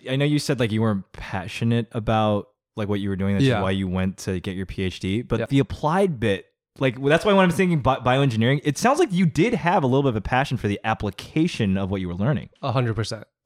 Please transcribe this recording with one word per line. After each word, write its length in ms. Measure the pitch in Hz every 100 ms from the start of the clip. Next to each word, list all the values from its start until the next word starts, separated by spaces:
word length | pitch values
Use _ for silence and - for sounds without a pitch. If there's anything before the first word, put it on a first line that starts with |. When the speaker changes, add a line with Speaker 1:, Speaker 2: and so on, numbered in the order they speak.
| 123
Speaker 1:
I 60 | 135
know 80 | 147
you 140 | 147
said, 200 | - 127
like, 120 | 117
you 100 | 110
weren't 220 | 110 98 -
passionate 760 | - - 98 87 - 117 120 113
about, 560 | 120 110 110 107 104 - _ _ -
like, 100 | 101
what 120 | 104
you 80 | 101
were 60 | 95
doing. 160 | 98
That's 100 | 101 135
Speaker 2:
Yeah. 160 | 110
Speaker 1:
why 100 | 95
you 160 | 98 95
went 280 | 92 95 95
to 200 | - 92
get 160 | 98 92
your 100 | 92
P 160 | -
H 180 | 95 -
D. 200 | 92 104
But 180 | - 113
Speaker 2:
Yeah. 40 | 110
Speaker 1:
the 100 | 139
applied 580 | - - 151 180 202 127
bit, 260 | 110 95 - _ _ -
like, 180 | 135 123
well, 120 | 139
that's 160 | 165 220
why 80 |
when 100 | 196
I'm 80 | 180
thinking 300 | 165 180 160
bi-, 160 | 131 131
bioengineering, 600 | 123 131 139 110 117 147
it 140 | 147 135
sounds 180 | 240 302
like 120 | 311
you 140 | 180 185
did 260 | 143 226
have 300 | 226 170 190
a 20 | 131
little 160 | 135
bit 60 | 139
of 60 | 107
a 60 |
passion 340 | - 127 139 120
for 100 | 104
the 100 | 101 110
application 920 | 110 104 - - 156 170 - 104 95
of 140 | 95
what 80 | 98
you 60 | 90
were 80 | 87
learning. 340 | 117 110 - _
Speaker 2:
A 80 | 139
hundred 240 | 131 123 107
percent. 300 | 104 110 - _